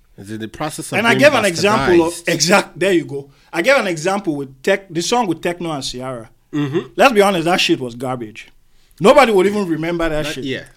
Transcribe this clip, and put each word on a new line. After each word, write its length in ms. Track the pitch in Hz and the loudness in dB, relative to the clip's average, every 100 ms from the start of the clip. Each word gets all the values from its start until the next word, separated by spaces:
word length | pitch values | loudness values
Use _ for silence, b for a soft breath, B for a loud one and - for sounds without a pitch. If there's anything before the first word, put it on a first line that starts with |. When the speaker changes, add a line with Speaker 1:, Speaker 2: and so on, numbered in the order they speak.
| _ - | _ -20
Speaker 1:
Is 140 | 101 | -14
it 80 | 107 | -10
the 80 | 110 | -10
process 440 | - 156 151 - | -8 -8 -8 -6
of 60 | 185 | -2
Speaker 2:
And 80 | 233 | 2
I 40 | |
Speaker 1:
being 80 | 233 | 6
Speaker 2:
gave 120 | 277 262 | 6 4
an 100 | 208 | 0
example 600 | 165 196 214 - 175 165 | 0 0 2 4 4 4
of, 60 | |
Speaker 1:
bastardized? 200 | 170 - | -2 -4
Speaker 2:
exact, 460 | 165 165 196 190 - | 0 4 2 2 -2
there 120 | 185 | 0
you 120 | 175 139 | 0 -2
go. 240 | 139 139 b b | -10 -14 b b
I 100 | 165 | -2
gave 140 | 175 277 | 2 2
an 80 | 202 | 2
example 500 | 165 170 202 190 147 | -2 -2 -2 -2 -4
with 280 | 135 - | -8 -6
Tech, 240 | - 196 - | -2 -2 -2
the 120 | 165 | -8
song 260 | 170 240 208 | -2 0 0
with 140 | 160 | -2
Tekno 340 | 180 175 170 147 | -4 -6 -6 -6
and 80 | |
Ciara. 480 | 127 127 131 123 110 _ _ | -8 -10 -10 -10 -14 _ _
Speaker 1:
Mm-hmm. 420 | 147 147 160 - - | -4 -2 -4 -6 -2
Speaker 2:
Let's 180 | 247 | 0
be 80 | 214 | 2
honest, 240 | 196 185 160 | 0 0 -2
that 160 | 185 | -2
shit 180 | - 151 | -2 -2
was 140 | 127 | -4
garbage. 560 | 117 127 127 110 110 - _ _ _ _ _ | -10 -8 -8 -10 -16 -20 _ _ _ _ _
Nobody 320 | 180 285 254 | 6 6 6
would 140 | 196 185 | 6 2
even 220 | 208 185 | 0 -2
remember 420 | 156 160 170 165 | -2 -2 -2 -2
that 140 | 151 | -2
Speaker 1:
Not 100 | 147 | -4
Speaker 2:
shit. 100 | 135 | -6
Speaker 1:
yeah, 220 | 135 117 82 | -6 -8 -10